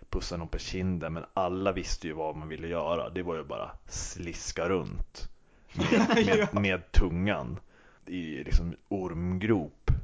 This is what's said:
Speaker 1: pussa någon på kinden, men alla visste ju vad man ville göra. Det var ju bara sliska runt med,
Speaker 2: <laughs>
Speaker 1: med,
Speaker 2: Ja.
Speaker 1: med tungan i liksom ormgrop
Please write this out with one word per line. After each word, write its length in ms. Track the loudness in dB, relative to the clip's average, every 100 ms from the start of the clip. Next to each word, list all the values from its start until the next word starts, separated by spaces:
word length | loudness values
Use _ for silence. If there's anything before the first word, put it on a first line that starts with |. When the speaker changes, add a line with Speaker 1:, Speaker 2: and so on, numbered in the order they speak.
| -6
Speaker 1:
pussa 260 | -4 -4 -6
någon 120 | -6
på 100 | -6
kinden, 540 | -4 -2 0 0 -2
men 120 | -6 -4
alla 380 | 0 0 0 0
visste 340 | 0 -2 -4 -4
ju 60 |
vad 240 | -4 -4 -6
man 120 | -8
ville 200 | -8 -4
göra. 420 | -2 0 -2 -2
Det 120 | -4
var 120 | -4 -4
ju 80 |
bara 260 | -6 -8 -8 -12 -12
sliska 800 | -10 -8 -8 -10 -8 -8 -2 0
runt 600 | 0 -2 -4 -6 -6 -10 -10 -20 -20 -10
med, 360 | -2 4 6 6
Speaker 2:
<laughs> 60 | 6 6
Speaker 1:
med, 220 | 4 2
Speaker 2:
Ja. 80 | 2
Speaker 1:
med 320 | 2 0 2
tungan 680 | 6 6 6 0 0 -2 -8 -12 -20 -20 -20 -10
i 380 | -8 -6 -8
liksom 300 | 4 4 4 -6 -6
ormgrop 1040 | -4 -4 -4 -2 0 2 2 0 -2 2 2